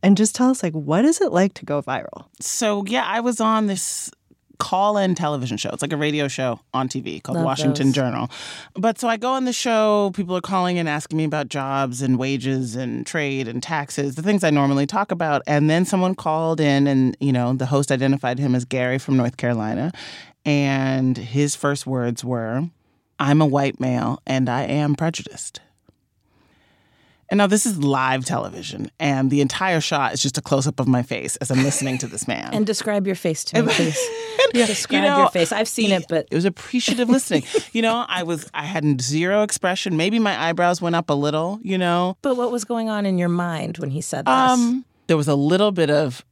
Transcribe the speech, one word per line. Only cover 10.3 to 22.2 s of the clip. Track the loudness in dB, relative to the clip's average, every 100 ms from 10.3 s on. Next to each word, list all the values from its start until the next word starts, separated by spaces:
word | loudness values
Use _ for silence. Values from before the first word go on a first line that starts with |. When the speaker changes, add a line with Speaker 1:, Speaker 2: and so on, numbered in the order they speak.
| -2
Speaker 2:
are |
calling | -2 0 0 0
and | 0
asking | -2 -2 -2
me | 0
about | -2 -4
jobs | -4 -2 0 -2 0
and | 2 2
wages | 2 -2 0 -2 -2
and | -4 -6 -6 -4
trade | -4 -2 -4 -4
and | -6
taxes, | -4 -4 -4 -4 -4 -2
the |
things | 0 2 4
I |
normally | 4 4 2 0
talk | -2 -2
about. | -2 0 0 2
And | 2 4
then | 4
someone | 2 2 0 0
called | -2 -2 0 2
in | 2 4 4
and, | 4 2 2
you | 0
know, | 2 2
the | 0 2
host | 0 2
identified | 0 2 0 0 -2
him | 0 0
as |
Gary | 0 -2 0 -2
from | 0 0
North | 0 -2
Carolina. | -2 0 -2 -2 -4 -6 -16 -18 -20 _ 0
And | 2 2 0 0 0 0 -2
his | -2 0 0 0
first | -2 -2 -4
words | -2 -2 -4